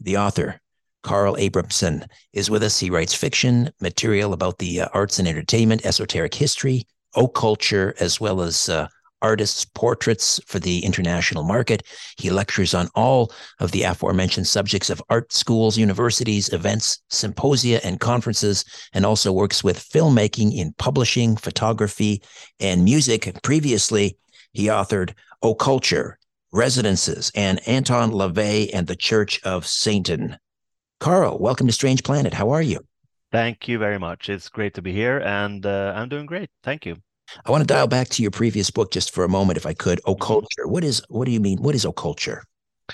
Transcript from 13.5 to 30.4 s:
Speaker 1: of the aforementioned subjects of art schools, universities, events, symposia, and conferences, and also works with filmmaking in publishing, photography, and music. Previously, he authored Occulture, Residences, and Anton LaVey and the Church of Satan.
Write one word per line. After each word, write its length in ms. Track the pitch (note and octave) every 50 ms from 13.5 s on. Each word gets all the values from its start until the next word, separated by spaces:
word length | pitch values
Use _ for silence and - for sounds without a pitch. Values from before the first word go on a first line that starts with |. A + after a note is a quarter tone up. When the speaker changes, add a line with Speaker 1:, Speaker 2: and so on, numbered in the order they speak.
| - -
Speaker 1:
of 100 | - E2+
the 140 | - F#2+ -
aforementioned 640 | F2+ F#2 - F2+ F#2 F#2 F#2 F#2 F2+ - F#2+ F#2 -
subjects 420 | - G#2 G2+ G#2 G#2 F#2+ - -
of 100 | F#2+ - - -
art 220 | A#2 A#2 A#2 - -
schools, 460 | - - - A#2 A2 A2 A2 G2+ A2
universities, 720 | A2 G2+ F#2+ F2 A#2+ A#2+ G#2+ - A2+ A2 G#2 G2+ G2 - G2
events, 460 | E2+ E2 - G#2+ A2 - - - - _ _
symposia, 760 | - - - G#2 - - - C#3 C#3 B2 - A#2+ A#2 A#2 -
and 140 | F2+ F#2 F#2+
conferences, 640 | - A#2+ A#2+ A#2 - - G#2+ - - G#2 G2 - - - - - - - -
and 140 | F#2 G2
also 240 | G2+ G#2+ - - G2+
works 320 | F#2 F#2 G2+ G2 - - -
with 160 | F#2+ F2 -
filmmaking 720 | - - - D3+ E3 D#3 C3 A2+ G#2 G#2 - A#2 A2 G#2 E3
in 160 | - - D#2+ -
publishing, 640 | - - C3 C3+ C#3 A#2+ - - A#2+ A#2 A2+ A2
photography, 840 | G#2+ - G2+ - - A2+ A2+ A#2+ - G#2+ G2+ - - A2 G#2 G#2 G2 - - - - - - _ _
and 240 | G2 G2 F2+ F2+ F2
music. 500 | G2+ C3+ D#3 C3+ B2+ A2+ G#2+ - - - - -
Previously, 760 | A#2 C#3+ D#3 D3 C#3+ A#2 G2 - - A2+ G#2 G2+ F#2+ - - _ _ _ - - _ _
he 140 | - G2+
authored 460 | G#2+ G#2+ G#2 F#2+ - A2 G2 F2+ E2+ - - _ _ - _
Occulture, 800 | - A2+ D3 - - C#3 C3+ C3 - - F2 C#2+ - G#2+ - - _ _ _ _ _ _
Residences, 800 | - G#2 A#2+ C3 B2 B2+ A2 G#2 F#2 E2+ - - - - - - -
and 240 | G#2 G2+ F#2+ F#2+ - - A2
Anton 420 | B2 C3 B2+ - B2 A#2+ A#2 A2
LaVey 600 | A2 G2 F#2+ F#2 E2 G#2 G#2+ G#2 G#2+ G#2+ G#2 - -
and 140 | F#2+ F2 D#2+
the 80 | F2
Church 440 | - - - A2+ G#2+ G#2 - - - -
of 240 | F#2+ F#2 F2+ E2+ -
Satan. 680 | - - - A2 G#2 G2+ F2 - E2 C#2 A1 - - -